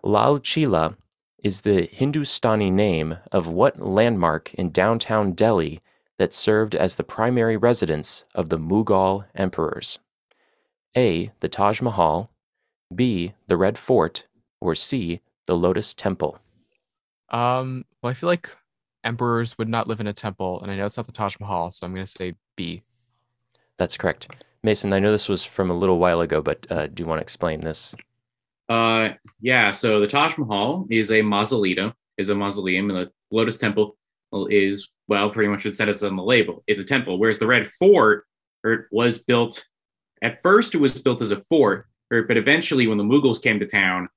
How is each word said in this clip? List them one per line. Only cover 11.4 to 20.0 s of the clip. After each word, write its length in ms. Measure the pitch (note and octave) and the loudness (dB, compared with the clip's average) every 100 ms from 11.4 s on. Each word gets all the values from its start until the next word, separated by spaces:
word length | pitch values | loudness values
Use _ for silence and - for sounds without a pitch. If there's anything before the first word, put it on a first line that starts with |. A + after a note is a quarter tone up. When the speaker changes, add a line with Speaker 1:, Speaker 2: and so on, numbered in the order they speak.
Speaker 1:
the 80 | F2+ | -6
Taj 320 | - G2+ A2 | 2 2 2
Mahal, 500 | A#2+ G2+ E2 D#2+ A2 _ _ _ _ _ _ | -2 2 2 2 -4 _ _ _ _ _ _
B, 380 | F2 B2 G2 E2+ - - | -2 0 0 -4 -10 -2
the 100 | F2 | 2
Red 220 | F#2+ - | 2 0
Fort, 480 | - B2 D#2+ - - _ _ _ | 0 2 2 -4 -12 _ _ _
or 140 | F2 | -4
C, 460 | D#2+ - C3+ E2+ E2+ _ _ - | -2 -2 -4 -4 -6 _ _ -2
the 100 | F2 | 0
Lotus 380 | F2 F#2 - | 2 0 -2
Temple? 440 | - G#2 F#2 D2+ - _ _ _ _ _ _ _ _ _ | -4 -4 -2 -4 -6 _ _ _ _ _ _ _ _ _
Speaker 2:
Um, 540 | A#2 A#2+ B2+ C3 B2+ - _ | -2 0 -2 -4 -10 -14 _
well, 80 | A#2+ | -8
I 40 | |
feel 140 | B2+ E3+ | -4 -2
like 260 | F3 - - _ _ _ _ | -2 -4 -20 _ _ _ _
emperors 520 | A#2 A#2 A#2+ A#2 A#2 - | -8 -2 0 0 -2 -6
would 120 | A2+ | -4
not 180 | A2+ A2+ | -2 -2
live 140 | G#2+ | -4